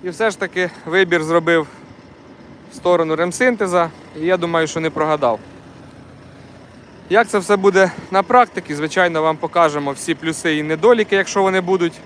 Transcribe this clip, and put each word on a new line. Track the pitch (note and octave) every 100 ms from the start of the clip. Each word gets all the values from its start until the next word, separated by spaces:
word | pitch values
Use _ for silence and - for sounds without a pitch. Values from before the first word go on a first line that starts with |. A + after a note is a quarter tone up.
І | F3+
все | F3+ A3
ж | F#3+
таки | F#3+ F#3 F3+ - -
вибір | F3+ F#3 E3+
зробив | D#3 E3+ E3 E3 D3 - - - - - - - - - -
в | -
сторону | F3 F3 D#3+ D#3
Ремсинтеза, | F3 F3 B3+ A3+ G3 F3 E3+ - - D#3
і | D#3+
я | F#3
думаю, | E3+ E3+ D#3
що | E3
не | D#3+
прогадав. | D#3 D#3 D3+ C3 A2 - - - - - - - - - - - - - - - - -
Як | G3 A3+
це | G#3
все | F3+ G3+
буде | G3 F#3+ F#3+ - -
на | F#3+
практиці, | F#3+ B3 A#3+ - - D3
звичайно, | D#3 F#3 F3+ D#3+
вам | D#3 D#3
покажемо | D#3+ F3 D#3+ D3 C#3+
всі | C3+ - D3+
плюси | D#3+ D#3 E3+ D3+
і |
недоліки, | D3+ D#3 G#3 A#3 G#3 G3
якщо | F#3+ G3+
вони | F#3+ F#3+
будуть. | F3+ F#3+ E3+ -